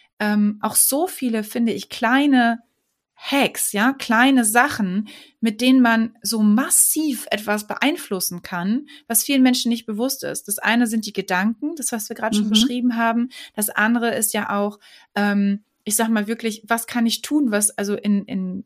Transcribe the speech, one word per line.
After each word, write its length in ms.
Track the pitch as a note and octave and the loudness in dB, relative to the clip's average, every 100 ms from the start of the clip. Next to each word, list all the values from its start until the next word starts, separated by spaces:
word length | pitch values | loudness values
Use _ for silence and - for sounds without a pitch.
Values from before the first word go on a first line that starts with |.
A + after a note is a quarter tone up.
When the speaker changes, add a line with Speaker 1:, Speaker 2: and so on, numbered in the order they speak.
| _ - | _ -6
Speaker 1:
ähm, 380 | G#3 G#3 G#3 G#3 | 0 2 2 0
auch 160 | G#3+ - | -4 0
so 300 | - C#4 F#4 | 0 2 -2
viele, 360 | - B3 A3 | -2 -4 -2
finde 280 | G#3+ A#3+ A#3 | -4 -2 -2
ich, 160 | G3 - | -2 -8
kleine 720 | - A3+ C4+ D4 C4 A#3 A#3 _ _ _ _ _ | -4 0 2 4 4 4 0 _ _ _ _ _
Hacks, 580 | _ - C#4 G#3+ - - | _ -4 0 0 0 -4
ja, 200 | G3 A#3+ | 0 0
kleine 520 | C4+ - A3+ C4 C4+ | 0 0 4 6 4
Sachen, 640 | A3+ A#3 C#4+ - F#3+ F#3+ G#3+ - - - | 4 4 2 0 -2 -2 -4 -10 -20 -4
mit 200 | A3+ G#3+ | -2 0
denen 200 | B3 C4 | 4 6
man 360 | A#3 A3+ A3+ - | 6 4 0 -4
so 200 | - A3+ | -6 2
massiv 840 | G#3 G#3 D#4+ - - D#4 D#4 A#3 - | 4 4 4 2 2 2 -2 -2 -4
etwas 380 | G#3+ G#3 G#3 G#3 | -6 -2 -4 -4
beeinflussen 720 | - C4 F4 - F#3 - F3 | -2 0 -2 -6 -6 -6 -8
kann, 440 | - F3+ F#3 B3 - - - | -8 -4 -2 -4 -6 -20 -4
was 160 | A3+ | -2
vielen 200 | - C4+ | 0 4
Menschen 260 | B3+ B3 A#3 | 4 4 -2
nicht 180 | A#3 A#3 | -4 -4
bewusst 380 | G#3 C4 C4+ | -4 -4 -4
ist. 240 | C#3+ D3 - | -8 -8 -8
Das 100 | - | -4
eine 300 | G#3 A#3 A#3 | 0 2 2
sind 180 | A3+ G#3+ | 0 -4
die 60 | |
Gedanken, 640 | G3 F#3 F#3 G#3 A3+ D4 E4 | -8 -2 0 0 -2 -6 -6
das, 160 | A#3+ | -6
was 160 | A#3 - | -6 -8
wir 80 | A3 | -6
gerade 180 | G#3+ | -2
schon 120 | G#3 G#3 | 0 2
Speaker 2:
Mhm. 40 | |
Speaker 1:
beschrieben 460 | G#3+ B3+ B3 B3 A#3 | 2 2 0 -2 0
haben. 320 | A3+ A#3 B3 - - | 0 0 -2 -6 -16
Das 140 | - G#3 | -6 -6
andere 440 | - G#3+ A#3+ A#3 | 0 0 2 0
ist 200 | - G#3+ | -2 -2
ja 160 | G#3+ G#3 | -4 -4
auch, 300 | G3+ G#3 G#3 - - _ | -2 -4 -6 -20 -20 _
ähm, 480 | G3+ G#3 G3+ G3+ G3+ _ _ | -2 0 2 0 -2 _ _
ich 100 | - | -6
sag 140 | G#3 A3+ | -2 0
mal 180 | A3 G#3 | 0 0
wirklich, 380 | A3+ A3+ G#3+ - | -4 -4 -8 -4
was 220 | A#3 - | -4 -2
kann 180 | B3 A#3 | 0 0
ich 160 | - | 0
tun, 300 | - D4 C4 | -2 0 2
was, 180 | G#3 G#3 | 0 0
also 240 | - G3+ | -2 -4
in, 300 | G#3 G#3 G3+ | -2 0 0
in, 400 | - F#3+ F#3 F#3+ | 0 -6 -6 -8